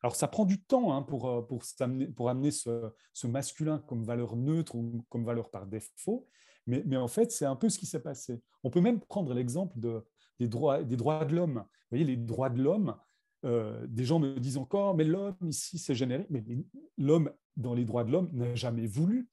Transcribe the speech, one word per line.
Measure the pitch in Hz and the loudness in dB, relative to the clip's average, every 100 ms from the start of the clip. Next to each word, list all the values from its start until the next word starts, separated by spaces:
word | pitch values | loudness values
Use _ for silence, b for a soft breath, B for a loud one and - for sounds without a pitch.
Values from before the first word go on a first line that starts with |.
Alors, | 120 - | -2 0
ça | 147 | -2
prend | - 208 | 2 4
du | 196 | 4
temps, | - 262 233 | 4 4 4
hein, | 135 | 2
pour, | 139 139 123 | 0 -4 0
euh, | 120 | -2
pour | 117 127 - | -2 -6 -8
s'amener, | - 127 131 135 | -4 -2 0 -4
pour | 113 120 | -2 -2
amener | 123 143 | 2 0
ce, | 147 - 117 113 b b | 0 -2 -4 -4 b b
ce | - 123 | -8 -4
masculin | 123 135 - 156 156 | -2 -4 -4 -2 -2
comme | - 120 | -4 -6
valeur | 113 120 120 117 | -2 -2 -2 -2
neutre | 131 160 156 120 | 0 0 0 -4
ou | 117 117 - | -4 -6 -6
comme | 123 117 | -4 -2
valeur | 117 117 | -2 -4
par | 101 98 | -8 -8
défaut. | 104 - - - 240 262 b b b - | -8 -10 -10 -4 -4 -4 b b b -2
Mais, | 123 - | -2 0
mais | 131 | 0
en | 123 | 0
fait, | - 233 | 2 2
c'est | - 143 | 2 -2
un | 131 | 2
peu | 226 | 0
ce | - | 0
qui | 170 | -4
s'est | 156 | -6
passé. | 139 131 - 123 _ _ | -6 -10 -8 -10 _ _
On | 131 | 0
peut | 180 | 4
même | 185 233 | 4 4
prendre | - - 160 | -2 -4 -2
l'exemple | 123 123 120 190 120 | 0 -2 -2 -4 -4
de, | 117 113 110 b b _ | -4 -4 -8 b b _
des | 120 | -2
droits, | 117 147 139 | 2 2 2
des | 123 120 | 0 0
droits | 117 156 151 | 0 2 2
de | 165 | 2
l'homme. | 175 123 | 2 0
Vous | 101 _ _ | -6 _ _
voyez, | 120 156 | 0 0
les | 127 | 0
droits | 117 117 131 | -2 0 0
de | 120 | 2
l'homme, | 135 202 185 - b b b b | 2 4 2 -2 b b b b
euh, | 131 117 110 110 123 | 0 0 0 -6 -6
des | 113 127 | -2 2
gens | 165 | 4
me | 139 135 | 4 0
disent | 127 135 | -2 -4
encore, « | 127 196 202 180 | -2 0 2 4
Mais | |
l'homme | 156 180 202 190 | 4 2 0 -4
ici, | 175 147 - 170 | -4 -4 -6 -10
c'est | - | -2
générique. » | 127 127 127 202 | 0 0 -2 -2
Mais | 139 110 120 - 269 - - | -4 -4 -6 -8 -14 -18 -2
l'homme, | 139 165 147 - _ - | 4 6 4 -2 _ -8
dans | 123 | -2
les | 120 | -2
droits | 120 120 117 | 0 0 2
de | |
l'homme, | 151 175 | 2 0
n'a | 143 120 120 | -2 -2 -2
jamais | 120 117 113 | -2 -2 -2
voulu | 101 170 240 247 | 0 2 2 -2